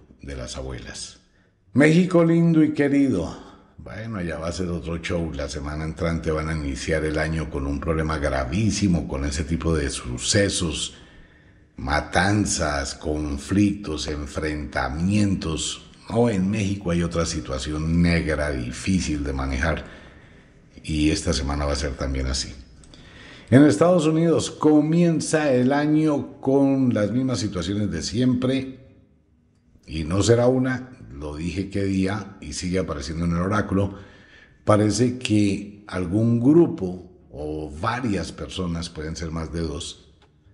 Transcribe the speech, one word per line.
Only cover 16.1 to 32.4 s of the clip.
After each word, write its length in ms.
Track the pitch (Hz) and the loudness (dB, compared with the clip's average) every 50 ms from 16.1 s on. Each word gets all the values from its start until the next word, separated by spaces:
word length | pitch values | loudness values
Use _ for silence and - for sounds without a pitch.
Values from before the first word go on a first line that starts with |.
| - 113 120 120 | 0 2 2 2
en 220 | 107 92 92 98 | 2 2 0 0
México 400 | 107 110 101 98 98 98 - 87 | 0 0 0 -2 -2 -2 -2 0
hay 140 | 85 85 85 | 0 0 0
otra 200 | 82 85 85 82 | 0 0 0 -2
situación 800 | - - 80 - - 65 65 67 78 76 78 80 82 82 85 | 0 -2 -6 -6 -6 -6 -6 -6 -6 -4 -4 -2 2 2 4
negra, 480 | 85 85 85 82 80 76 76 73 73 76 | 4 4 4 2 2 0 0 0 -2 -2
difícil 720 | 69 64 60 60 64 - - 90 95 90 67 73 76 73 69 | -2 -4 -4 -6 -8 -6 -2 0 0 0 0 0 -4 -4 -4
de 80 | 69 | -4
manejar, 540 | 67 65 67 67 67 65 76 82 76 - - - - - - - - - - - - - - - _ - - - _ - - | -4 -4 -4 -2 -2 -2 0 0 -2 -2 -6 -12 -18 -20 -20 -20 -20 -20 -20 -20 -20 -20 -20 -20 _ -20 -20 -20 _ -14 -8
y 280 | - 78 76 76 76 | -4 0 2 2 2
esta 220 | 76 - - 85 71 | 2 2 0 -2 -2
semana 320 | 67 67 69 71 71 71 | -2 -2 -2 -2 -2 -2
va 80 | 71 71 | -2 -2
a 20 | |
ser 160 | 69 73 69 | -2 -4 -6
también 340 | 64 - 73 67 67 67 65 | -6 -4 -4 -4 -4 -4 -4
así. 260 | 65 65 - - - - - - - - - - - - - - - - - - - - - - - | -2 -4 -4 -6 -8 -12 -16 -20 -20 -20 -20 -20 -20 -20 -20 -20 -20 -20 -20 -20 -20 -20 -20 -2 4
En 120 | 123 131 147 | 8 8 8
Estados 440 | 147 - - 160 175 180 175 147 160 | 8 6 6 4 4 4 4 4 2
Unidos 420 | 160 160 170 170 156 120 95 - | 2 2 2 4 2 2 0 -2
comienza 1040 | - - - 156 151 151 147 156 165 170 175 170 160 147 - - - 151 151 147 127 | -6 2 4 6 6 6 6 4 4 4 4 4 4 2 0 0 0 2 2 4 4
el 180 | 123 123 131 | 4 4 4
año 680 | 143 147 147 151 151 151 156 156 147 135 - - - - | 2 2 2 2 2 4 4 2 2 0 -2 -6 -12 -6
con 540 | - 135 135 139 139 135 139 135 131 120 113 | 0 2 4 4 4 4 4 4 2 2 4
las 160 | 107 104 98 | 2 2 2
mismas 260 | 110 127 131 131 123 92 | 0 0 0 0 -2 -2
situaciones 540 | 104 98 82 90 82 90 101 104 104 92 | -2 -2 -4 -4 -4 -2 -2 -2 -2 -2
de 100 | 82 78 | -2 -4
siempre, 800 | - - 92 117 127 127 123 - 131 127 135 135 135 - - - - - - - _ _ _ _ _ _ _ _ _ _ _ _ _ _ _ _ _ | -6 -4 -2 0 2 2 2 2 0 0 0 -2 -4 -6 -12 -16 -20 -20 -20 -20 _ _ _ _ _ _ _ _ _ _ _ _ _ _ _ _ _
y 180 | - 73 80 76 | -8 -6 -6 -4
no 200 | 76 90 101 98 | -2 0 2 4
será 240 | 107 117 117 120 123 | 4 4 6 6 4
una, 500 | 131 131 127 131 127 123 - - - - - 57 | 2 2 0 0 -2 -4 -6 -12 -16 -18 -18 -16
lo 240 | 64 69 73 76 76 | -14 -10 -10 -10 -8
dije 340 | 76 82 87 78 98 95 98 | -6 -6 -4 -4 -4 -4 -4
qué 140 | - 101 98 | -2 -2 0
día, 540 | 98 98 95 95 95 101 107 101 - - - | 0 2 2 2 0 0 -4 -8 -10 -14 -14